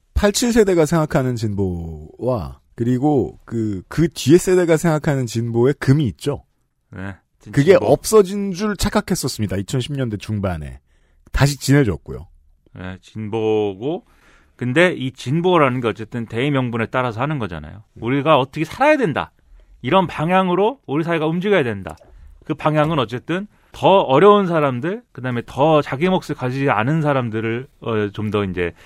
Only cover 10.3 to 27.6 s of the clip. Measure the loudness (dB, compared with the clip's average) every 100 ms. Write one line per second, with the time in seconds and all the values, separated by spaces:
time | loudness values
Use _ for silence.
10.3 | -4 -4 -6 -10 -16 _ _ _ _ _
11.3 | 0 0 0 2 2 2 -2 -8 -16 -18
12.3 | _ _ _ _ -16 -14 -16 -16 -12 -8
13.3 | -2 0 2 0 -4 -6 -6 -10 _ _
14.3 | _ _ _ -2 2 2 0 -6 -8 -4
15.3 | -2 2 4 4 2 -4 -4 -8 -10 -8
16.3 | -4 -2 -2 -2 -4 -4 -2 -2 -2 -4
17.3 | -4 -6 -8 -12 -18 -20 -8 -2 0 4
18.3 | 4 2 -4 -8 2 2 4 2 -2 -6
19.3 | _ _ -20 _ -12 0 2 2 -2 0
20.3 | 2 2 2 0 -2 -4 -4 -2 -2 0
21.3 | -2 0 2 0 -4 -8 -14 -20 -20 -20
22.3 | -14 -10 -4 0 0 0 0 -4 -6 -6
23.3 | -6 -6 _ _ -2 4 4 4 6 6
24.3 | 6 2 0 0 -2 -6 -8 -12 -12 -6
25.3 | -6 -6 0 4 4 2 -2 0 0 -2
26.3 | -6 -4 -2 0 2 2 0 0 0 -2
27.3 | -4 -4 -4